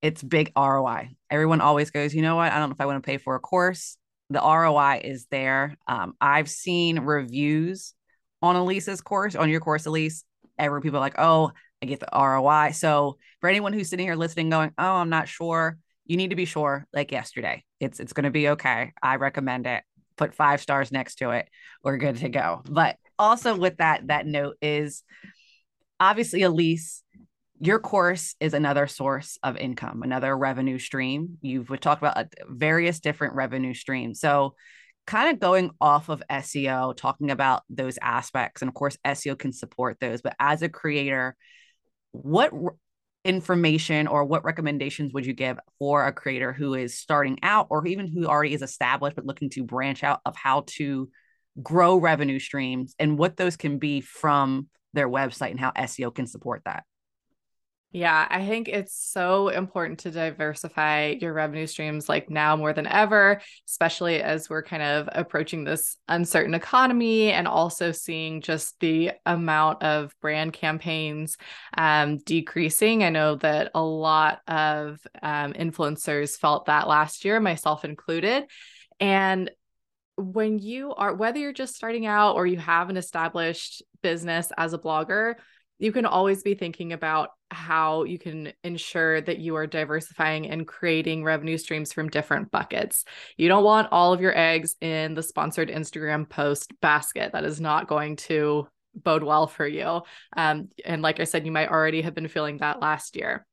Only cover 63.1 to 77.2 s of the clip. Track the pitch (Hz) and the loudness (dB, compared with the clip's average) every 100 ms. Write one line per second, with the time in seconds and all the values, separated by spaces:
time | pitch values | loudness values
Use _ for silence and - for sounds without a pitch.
63.1 | 208 196 202 - - - - 170 - 175 | 6 6 4 -2 -20 -12 -2 0 0 0
64.1 | 165 - 156 156 160 156 160 147 147 147 | 0 0 -2 -2 -8 -6 -4 0 -2 -2
65.1 | - 170 156 156 165 147 156 - - - | -4 -4 -4 -4 -4 -4 -4 -4 -8 -4
66.1 | 170 175 175 151 165 - 254 262 240 233 | -2 2 2 2 -2 2 4 4 4 2
67.1 | 220 214 170 170 - 170 - 170 165 - | 4 4 2 2 2 0 0 -4 -4 -6
68.1 | 160 160 160 147 156 - - 170 160 165 | -8 -6 -8 -4 -4 -6 -2 2 2 2
69.1 | - - 170 165 156 156 151 156 151 143 | -2 -2 0 2 2 2 2 0 0 -2
70.1 | _ 156 151 160 160 160 156 175 160 156 | _ -4 -2 -4 -4 -4 -4 -4 -4 -4
71.1 | 151 156 - - - - - 160 151 147 | -6 -8 -10 -14 -20 -10 0 4 6 4
72.1 | 147 - 165 160 - 160 156 214 226 190 | 0 0 -2 0 -2 0 2 4 4 4
73.1 | 160 151 147 156 151 - - 160 156 156 | 4 2 2 0 0 0 0 -2 0 2
74.1 | 156 156 - - 165 156 151 151 151 - | 4 4 0 -4 0 2 0 -4 -12 -18
75.1 | - 151 147 143 - 165 160 151 151 - | -10 -6 -4 -4 -4 -6 -2 -2 -2 -4
76.1 | 147 147 - 156 147 - 151 151 151 151 | -2 -2 0 2 2 2 2 4 4 2
77.1 | - | -2